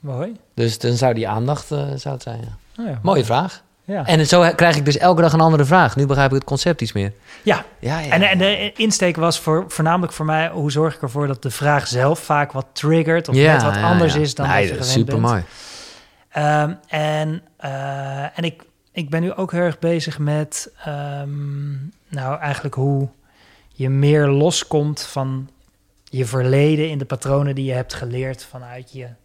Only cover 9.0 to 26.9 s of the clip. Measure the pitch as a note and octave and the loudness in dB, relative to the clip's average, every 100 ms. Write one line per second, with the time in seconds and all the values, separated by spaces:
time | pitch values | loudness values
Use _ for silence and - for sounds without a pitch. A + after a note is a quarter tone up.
9 | F#3 D#3+ E3 D#3 - D#3+ F#3 - D#3+ F3 | 0 2 0 0 0 -2 -2 -2 0 2
10 | D#3+ - D#3 D#3 E3 E3+ D3 C#3 D#3+ C#3+ | -2 -4 -2 0 -2 -2 -2 0 0 -2
11 | C3+ B2+ C#3+ C3 C3+ - C#3+ C#3+ B2+ B2 | -6 -4 -4 -4 -6 -4 0 0 0 0
12 | C3 D#3+ - D3 C#3+ C3 C3+ - D3 E3 | 2 0 0 0 0 -4 -10 -4 0 2
13 | D#3+ E3 E3 C3 D3 D3 A2 G2+ C3+ F3 | 2 0 2 4 6 6 4 2 2 4
14 | E3 D3 D3+ - - F#2+ G2+ - B2+ C3 | 4 2 0 -2 0 2 0 -2 -2 0
15 | A2+ A2+ A2+ A2+ F2 - - - - - | 0 0 2 0 -2 -12 -20 -20 -20 -20
16 | - _ _ - D3 D3+ D3+ F#3 _ D#3 | -20 _ _ -2 0 2 0 -4 _ -4
17 | D3+ D3+ D#3 D#3+ - _ C#3+ C3+ C#3 C#3 | -2 -2 -4 -6 -10 _ -10 -8 -8 -8
18 | C#3 C#3 C#3+ - E3+ D#3 - _ _ - | -8 -8 -10 -6 -6 -8 -20 _ _ -10
19 | D#3 D#3+ F3 F#3+ F#3+ E3+ F3 D#3 E3+ E3+ | -4 -2 -2 -4 -4 -2 -2 0 -2 -2
20 | D#3 D3+ D3 D3+ D3+ - - _ - C#3+ | -4 -4 -2 -2 -4 -8 -12 _ -10 -10
21 | C#3+ C#3+ C#3+ C#3+ C#3+ C#3+ C#3+ C#3 C#3+ - | -8 -8 -8 -8 -8 -8 -8 -8 -10 -16
22 | _ C#3+ C3 D3 D3+ C#3+ D3 C3 C3+ C#3 | _ -8 -6 -6 -4 -6 -6 -2 0 0
23 | C#3 _ _ _ _ _ _ _ C3 C3+ | -2 _ _ _ _ _ _ _ -2 2
24 | C#3+ D3+ C#3+ C#3 D#3 E3 - D#3 D3 D3 | 4 4 4 4 4 0 -2 -2 -2 -4
25 | - - C3+ C3 C3+ _ _ _ _ _ | -8 -6 -6 -6 -10 _ _ _ _ _
26 | _ C3 B2 B2+ B2+ C3+ D3 D3+ D#3+ | _ -6 -2 0 2 4 4 2 0